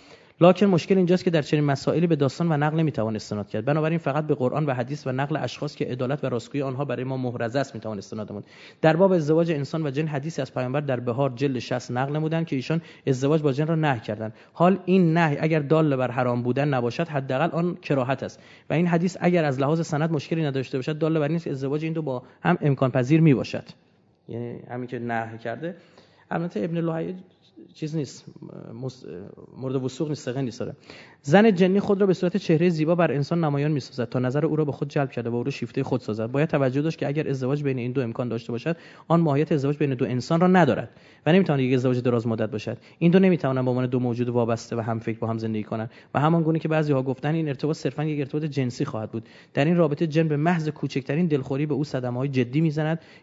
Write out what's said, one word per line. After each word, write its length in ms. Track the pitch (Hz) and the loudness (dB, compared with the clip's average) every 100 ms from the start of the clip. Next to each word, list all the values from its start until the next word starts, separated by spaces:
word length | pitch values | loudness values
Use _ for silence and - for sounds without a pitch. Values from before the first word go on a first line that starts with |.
| - - - _ | -20 -20 -20 _
لکن 240 | 170 185 202 | 6 6 4
مشکل 320 | 175 - 190 | 4 2 2
اینجاست 260 | 175 180 | 4 2
که 60 | 185 | 2
در 120 | 165 | 0
چنین 220 | 139 156 | 0 2
مسائلی 440 | 147 135 - 143 170 | 2 0 0 0 2
به 80 | 156 | 2
داستان 360 | 139 - 170 | 2 0 0
و 60 | 151 | 2
نقل 220 | 151 160 | 2 2
نمی‌توان 360 | 160 - 110 107 | 0 0 -2 -4
استناد 320 | - 104 101 | -6 -6 -4
کرد. 180 | 107 113 | -4 0
بنابراین 320 | 151 156 165 | 0 0 -2
فقط 300 | 160 135 151 | -2 -2 -2
به 80 | 147 | 0
قرآن 300 | 127 139 151 | 0 0 -2
و 80 | |
حدیث 340 | 123 127 147 - | -2 -4 -6 -6
و 40 | |
نقل 260 | 127 143 151 | -4 -2 -4
اشخاص 380 | 131 - 147 - | -6 -6 -10 -6
که 100 | 135 | -6
عدالت 380 | 123 127 143 | -4 -4 -4
و 60 | 135 | -4
راستگویی 340 | 123 - 139 | -4 -6 -6
آنها 220 | 135 127 139 | -4 -4 -6
برای 180 | 123 | -6
ما 140 | 131 131 | -6 -4
محرز 380 | 127 120 120 135 | -6 -4 -4 -2
است 200 | 131 113 | -4 -6
می‌توان 220 | 110 104 | -10 -10
استناد 340 | 95 110 107 | -10 -10 -10
نمود. 140 | 104 - - - - | -10 -14 -20 -20 2
در 140 | 156 160 | 2 6
باب 160 | 190 | 4
ازدواج 400 | 185 147 160 170 | 4 4 2 2
انسان 360 | 156 135 160 156 | 0 -4 -4 -4
و 40 | |
جن 160 | 131 160 | -2 -4
حدیثی 340 | 143 147 - | -4 -6 -6
از 120 | 131 | -6
پیامبر 260 | - 127 131 | -4 -4 -2
در 200 | 147 123 | -2 -2
بهار 300 | 123 120 139 120 | -2 0 -2 0
جلد 240 | 139 127 | -2 -2
شصت 320 | - 127 - | -4 -6 -4
نقل 240 | 123 139 147 | -4 -2 -2
نمودند 300 | 156 165 165 | -2 -2 -2
که 100 | 139 | -4
ایشان 260 | 127 160 - - - | -2 -2 -4 -8 -2
ازدواج 340 | 131 139 156 | 0 2 2
با 100 | 147 | 2
جن 160 | 131 156 | 0 0
را 80 | 165 | 0
نهی 240 | 151 127 | 2 0
کردند. 340 | - 107 110 - - | -4 -6 -8 -10 -20
حال 260 | - 170 190 - | 2 4 4 4
این 320 | 190 170 165 | 4 6 4
نهی 200 | 165 143 | 2 0
اگر 200 | 160 160 | 0 0
دال 360 | 143 156 160 135 | 2 4 4 2
بر 160 | 127 | 0
حرام 320 | 120 123 123 | 0 0 0
بودن 240 | 120 123 147 | 0 0 0
نباشد، 400 | 135 120 117 170 | 0 0 -2 -4
حداقل 420 | 147 135 131 165 | -4 -2 0 0
آن 260 | 160 175 175 | 0 -2 -4
کراهت 480 | - 139 123 135 | -2 0 0 -2
است. 160 | 101 - - - _ | -4 -10 -20 -20 _
و 40 | |
این 140 | 143 175 | 0 2
حدیث 300 | 170 180 - | 2 0 0
اگر 260 | 175 175 151 | 2 2 2
از 140 | 131 | 0
لحاظ 280 | 139 165 165 | 0 0 0
سند 240 | 147 165 | -2 0
مشکلی 320 | 160 - 165 | -2 -2 -2
نداشته 340 | 151 135 127 139 | -2 -2 -4 -4
باشد، 200 | 127 151 | -4 -2
دال 220 | 160 160 | 0 0
بر 80 | 143 | 0
این 80 | 170 | -2
است 80 | 165 | -4
که 60 | |
ازدواج 320 | 135 135 147 | -6 -4 -4
این 100 | 160 | -4
دو 80 | 165 | -4
با 220 | 151 127 - - | -4 -6 -10 -4
هم 140 | 170 175 | 0 2
امکان 300 | 156 135 131 | 2 2 2
پذیر 300 | 131 123 160 | 2 4 6
می‌باشد. 420 | 160 120 - 113 - - _ _ _ _ - | 8 6 2 -6 -10 -20 _ _ _ _ -14
یعنی 320 | 117 120 120 - | -12 -10 -12 -12
همین 180 | 123 123 | -12 -10
که 120 | 127 | -8
نهی 380 | 120 117 113 113 | -4 -4 -4 -8
کرده. 380 | 117 113 160 185 - - _ _ _ | -10 -8 -10 -12 -18 -20 _ _ _
البته 320 | 170 175 208 | -6 -4 -4
ابن 140 | 190 170 | -4 -2
لهیعه 380 | 165 160 170 185 - _ _ - - | -4 -4 -6 -10 -16 _ _ -20 -20
چیز 220 | - 156 156 | -12 -6 -6
نیست، 300 | 135 - - - - - - 107 | -6 -10 -20 -20 -18 -16 -16 -12
مس-، 220 | 131 127 - 85 98 - - - | -12 -12 -14 -14 -14 -18 -20 -12
مورد 180 | 131 131 | -6 -4
وثوق 340 | 127 - 156 | -4 -4 -6
نیست، 160 | 143 - | -4 -6
ثقه 160 | 123 | -4
نیست 180 | 131 - | -6 -6
داره. 160 | 101 - - - - - | -10 -10 -18 -20 -20 -12
زن 340 | - 170 220 180 | 4 6 8 6
جنی 240 | 185 196 | 4 2
خود 220 | 196 202 | 2 2
را 60 | 196 | 2
به 60 | |
صورت 240 | 175 175 190 | 2 0 -2
چهرهٔ 320 | - 160 175 | 2 2 4
زیبا 260 | 160 156 170 | 2 2 2
بر 160 | 165 | 2
انسان 320 | 127 139 170 | 2 0 0
نمایان 280 | 160 143 147 | 0 0 0
می‌سازد 380 | 151 - 131 117 | -2 -4 -6 -4
تا 100 | 131 | -2
نظر 260 | 127 135 147 | 0 0 0
او 100 | 151 | 0
را 100 | 151 | -2
به 60 | |
خود 160 | 131 143 | -2 -4
جلب 240 | 151 139 | -2 -2
کرده 180 | - 117 | -4 -4
و 60 | 117 | -2
او 80 | |
را 80 | 123 | -4
شیفتهٔ 320 | 135 120 - | -4 -6 -4
خود 180 | 135 127 | -2 -2
سازد. 260 | - 107 113 | -2 -4 -2
باید 220 | 135 160 | 0 0
توجه 320 | 156 135 131 | 2 0 0
داشت 160 | 151 160 | -2 -2
که 100 | 139 | -4
اگر 200 | 143 151 | -2 -2
ازدواج 360 | 139 127 147 | -2 -2 -2
بین 140 | 147 131 | -2 -2
این 140 | 120 | -2
دو 100 | 127 | -2
امکان 280 | 120 117 123 | -4 -4 -4
داشته 220 | 113 - | -4 -6
باشد، 260 | 117 156 170 - - - | -6 -4 -6 -8 -20 0
آن 120 | 170 | 2
ماهیت 320 | 165 143 156 | 4 2 2
ازدواج 260 | 156 135 147 | 2 0 0
بین 160 | 143 | 0
دو 120 | 127 127 | 0 -2
انسان 340 | 123 117 165 | -2 0 4
را 80 | 180 | 6
ندارد 420 | 185 156 92 - - - - - | 6 6 4 -4 -14 -20 -4 2
و 60 | |
نمی‌تواند 280 | 175 180 143 | 4 4 2
یک 120 | 127 | 2
ازدواج 260 | 131 127 123 | 2 2 2
دراز 280 | 120 120 113 | 2 0 0
مدت 240 | 113 110 | -2 -2
باشد. 260 | 107 107 113 - - | -4 -6 -10 -14 0
این 120 | 170 | 4
دو 80 | 180 | 6
نمی‌توانند 460 | 190 175 139 131 127 | 6 4 0 0 0
به 60 | |
عنوان 140 | 127 127 | 0 0
دو 140 | 127 | 0
موجود 300 | 123 117 123 | 0 0 0
وابسته 460 | 120 117 113 - 117 | 0 0 -2 -4 -6
و 40 | |
هم 200 | 113 113 | -4 -4
فکر 200 | 113 110 | -4 -6
با 80 | 113 | -4
هم 100 | 113 | -4
زندگی 260 | 113 110 | -4 -4
کنند 280 | 104 113 113 - - | -4 -6 -8 -12 -4
و 60 | - | 0
همان 240 | 147 170 | 4 4
گونه 160 | 160 160 | 2 0
که 80 | 160 | 0
بعضی‌ها 360 | 156 151 139 | 0 2 0
گفتند 320 | 131 127 147 160 | 0 -2 -2 -2
این 120 | 160 | -2
ارتباط 280 | 131 147 156 | -4 -4 -2
صرفاً 280 | 143 127 | -4 -4
یک 160 | 156 147 | -4 -4
ارتباط 240 | 135 151 | -4 -4
جنسی 420 | 156 139 127 117 147 | -4 -2 -4 -2 -6
خواهد 260 | 110 107 | -6 -6
بود. 180 | 113 - - - | -8 -10 -18 -8
در 120 | - 143 | 0 2
این 120 | 175 | 4
رابطه 300 | 160 143 170 | 4 2 0
جن 200 | 151 165 | 2 2
به 100 | 147 | 2
محض 320 | 156 175 151 | 2 0 -2
کوچکترین 580 | 147 143 143 131 143 180 | -4 -4 -4 -2 0 2
دلخوری 380 | 147 131 135 151 | 0 0 -4 -2
به 80 | |
او 100 | 131 | -2
صدمه‌های 440 | 147 135 123 123 139 | -2 -4 -4 -2 -2
جدی 340 | 131 120 135 | 0 0 2
می‌زند 380 | 165 151 156 165 - - | 0 0 -2 -2 -6 -20